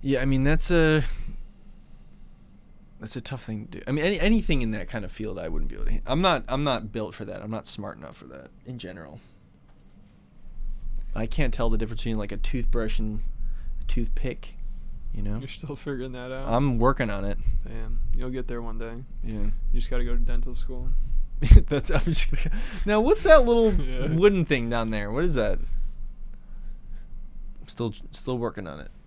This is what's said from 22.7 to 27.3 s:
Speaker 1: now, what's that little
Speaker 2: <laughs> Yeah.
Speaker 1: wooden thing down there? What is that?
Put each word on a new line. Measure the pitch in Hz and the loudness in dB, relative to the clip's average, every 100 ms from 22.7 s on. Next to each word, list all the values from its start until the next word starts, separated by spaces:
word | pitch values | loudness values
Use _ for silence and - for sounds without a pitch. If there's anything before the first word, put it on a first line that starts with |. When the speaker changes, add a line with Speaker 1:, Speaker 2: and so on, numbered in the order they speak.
| 196 196 | -2 0
Speaker 1:
now, | 214 | 2
what's | 240 427 | 4 4
that | 370 311 240 | 8 8 8
little | 233 226 | 6 6
Speaker 2:
<laughs> | 180 | 4
Yeah. | 131 127 143 160 | 0 0 0 4
Speaker 1:
wooden | 202 196 160 | 4 4 2
thing | 139 117 | 0 0
down | 117 113 | -2 0
there? | 110 104 | -2 -2
What | 120 | 0
is | 175 127 | 0 2
that? | 104 98 - - - - - - - - - - - - - - - - - | 2 0 0 0 0 -4 -8 -8 -12 -12 -12 -10 -10 -10 -12 -12 -10 -12 -12